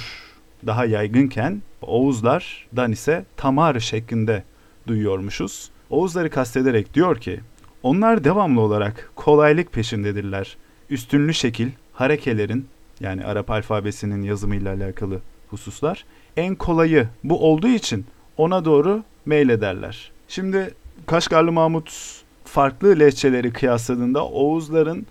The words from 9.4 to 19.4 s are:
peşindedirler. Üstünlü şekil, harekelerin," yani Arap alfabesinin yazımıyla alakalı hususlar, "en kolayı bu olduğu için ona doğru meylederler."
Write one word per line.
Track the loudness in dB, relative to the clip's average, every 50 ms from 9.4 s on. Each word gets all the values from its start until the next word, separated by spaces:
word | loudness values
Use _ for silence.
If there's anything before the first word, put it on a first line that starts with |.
| 8 6 4 4 0 -2
peşindedirler. | -4 -6 -4 -4 -4 -4 -4 -4 -4 -4 -6 -6 -6 -6 -6 -8 -12 -20 -20 _ _ _ _ -8
Üstünlü | -8 -8 -4 0 2 2 2 2 0
şekil, | 0 -2 -2 -2 -2 -4 -4 -6 -10 _ _ -6
harekelerin," | -2 0 0 0 0 0 -2 -2 -2 -2 -2 -4 -6 -6 -8 -18 _ -20 -20 -16 -10
yani | -8 -8 -8 -6 -6
Arap | -6 -6 -6 -4 -4
alfabesinin | -4 -4 -2 -2 -4 -4 -2 -6 -8 -6 -6 -6 -6 -4
yazımıyla | -4 -4 -4 -2 -2 -2 -2 -2 -4 -4 -4
alakalı | -6 -6 -6 -6 -6 -6 -6 -6 -8 -10 -14 -20 _ -20
hususlar, | _ -16 -14 -14 -16 -8 -4 -4 -4 -4 -6 -12 -20 _ -20 -20 _ -6
"en | -4 -4 -4 -4
kolayı | -4 -2 0 2 2 2 4 4 4 2 2 -4 -10 -2
bu | -2 0 2 4 4
olduğu | 4 4 4
için | 2 2 2 0 -4 -6 -6 -8 -10 -18 -20 -20 -14 _
ona | 0 0 2 2 0 2
doğru | 4 4 6 6 4 0 -2 -4 -10 _ _ _
meylederler." | 0 2 4